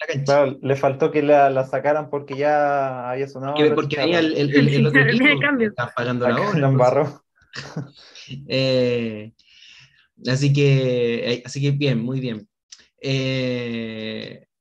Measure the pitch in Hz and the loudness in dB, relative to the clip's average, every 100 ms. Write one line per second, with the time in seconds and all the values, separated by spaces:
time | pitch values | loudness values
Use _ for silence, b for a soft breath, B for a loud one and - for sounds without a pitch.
0 | 156 147 139 143 139 127 131 135 139 135 | -6 -4 2 4 4 0 -2 0 0 0
1 | 156 151 143 147 139 131 131 135 139 151 | 0 0 4 6 6 2 -2 -2 0 0
2 | 151 143 143 135 147 151 147 143 135 127 | -2 -8 -8 -4 0 2 2 0 -2 -4
3 | 123 127 139 131 135 147 151 147 143 147 | -6 -6 -6 -8 -6 2 2 2 -2 -2
4 | 147 170 160 156 143 143 139 - 113 269 | 0 0 0 0 2 4 4 2 2 4
5 | 240 240 277 285 285 277 214 202 120 - | 2 2 2 2 0 0 -2 -4 -8 -4
6 | 120 123 123 117 202 165 135 135 123 131 | -4 -2 0 0 0 2 2 4 4 4
7 | 147 - _ _ _ - - - 135 B | 0 -4 _ _ _ -16 -12 -12 -14 B
8 | B B B 135 101 127 131 127 123 120 | B B B -16 -4 0 2 2 2 0
9 | 113 107 110 _ b b b b b b | -4 -8 -14 _ b b b b b b
10 | b _ 120 131 143 143 143 135 127 123 | b _ -4 0 2 4 4 4 2 0
11 | 120 117 113 120 127 139 143 139 139 117 | 0 -2 -2 -4 -6 -4 -2 0 0 -2
12 | 117 135 127 110 - _ _ B B _ | -2 -4 -6 -8 -12 _ _ B B _
13 | 135 135 131 131 127 123 120 117 113 110 | -4 -4 -2 -2 -4 -4 -6 -8 -8 -10
14 | 110 110 107 - _ _ | -10 -10 -12 -16 _ _